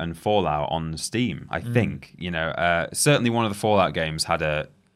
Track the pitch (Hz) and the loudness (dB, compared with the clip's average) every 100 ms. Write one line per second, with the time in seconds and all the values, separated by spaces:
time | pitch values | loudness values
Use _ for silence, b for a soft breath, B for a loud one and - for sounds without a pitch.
0 | 85 80 104 104 82 76 73 82 80 78 | -6 -4 0 2 2 0 -2 -4 -4 -6
1 | - 117 123 69 - - 120 120 101 90 | -4 -2 -2 -4 -8 -6 0 0 0 -2
2 | - - 90 82 80 - 87 85 73 - | -12 -10 -6 -2 -2 0 2 2 0 0
3 | 147 139 120 117 110 101 110 101 85 82 | 4 4 4 2 0 0 2 4 4 0
4 | 80 78 - 82 78 76 - _ _ | -2 -2 -2 0 0 -2 -4 _ _